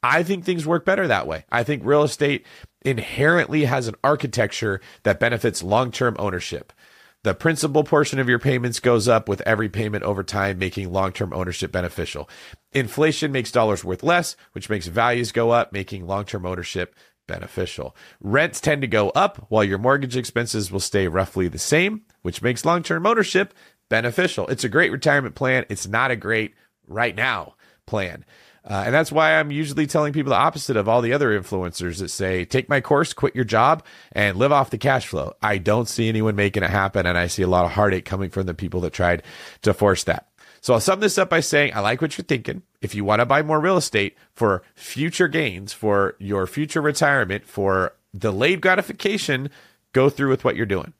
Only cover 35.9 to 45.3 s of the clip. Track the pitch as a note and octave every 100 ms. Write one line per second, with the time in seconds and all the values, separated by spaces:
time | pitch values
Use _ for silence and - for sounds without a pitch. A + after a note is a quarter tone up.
35.9 | - A2+ A2 A2 G#2 G2+ G2+ F2 G2 G2
36.9 | G2+ F2 F2 F2 - F2+ F2+ F2 F#2+ G#2
37.9 | F#2 - F#2+ F#2+ G2 F#2+ E2+ F#2 F2+ F2
38.9 | - F2+ F2 - - - - - G2 G#2
39.9 | F#2 - - _ _ - _ - A#2 A2
40.9 | F#3+ G#3 G3+ F#3 E3+ - D3+ C#3+ - G2+
41.9 | B2 D#3 - F3+ C3+ - F#3 _ _ G2+
42.9 | G#2 G2+ G#2+ A#2+ C#3 D3+ D#3 E3 F#3 -
43.9 | A2 G2+ _ _ - A2+ F#2 - _ -
44.9 | - D#3 - F3+